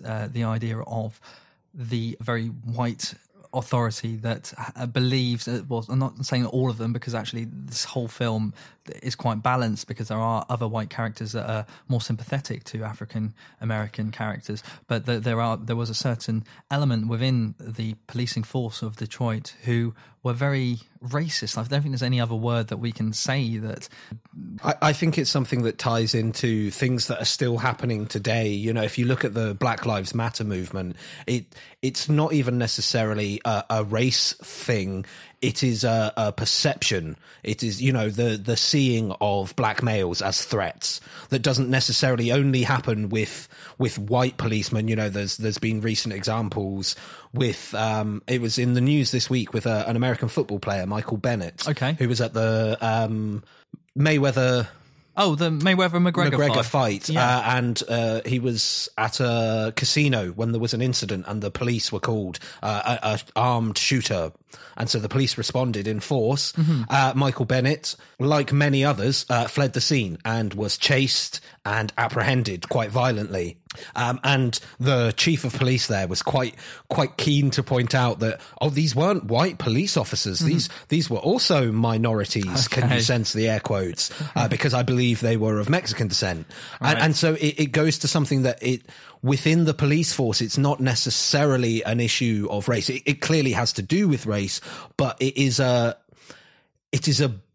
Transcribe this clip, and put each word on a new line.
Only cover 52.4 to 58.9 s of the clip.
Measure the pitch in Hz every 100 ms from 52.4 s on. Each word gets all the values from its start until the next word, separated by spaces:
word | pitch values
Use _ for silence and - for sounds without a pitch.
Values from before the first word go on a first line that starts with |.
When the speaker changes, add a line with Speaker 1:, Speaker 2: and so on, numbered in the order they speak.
| 110 110 110 107
Speaker 2:
um, | 113 113 110 110 107 104 - - _ - _ -
Mayweather | 147 147 139 131 127 123 110 - _ _ _ -
Speaker 1:
Oh, | 196
the | 151 170
Mayweather-McGregor | 156 175 185 185 175 180 170 156
Speaker 2:
McGregor | 139 143 123
Speaker 1:
fight. | 117 143 120 101
Speaker 2:
fight, | -
Speaker 1:
Yeah. | 156 123 127
Speaker 2:
uh, | 110 127
and, | 120 113 -
uh, | 117 113 110
he | 120 127
was | 123 113 - - -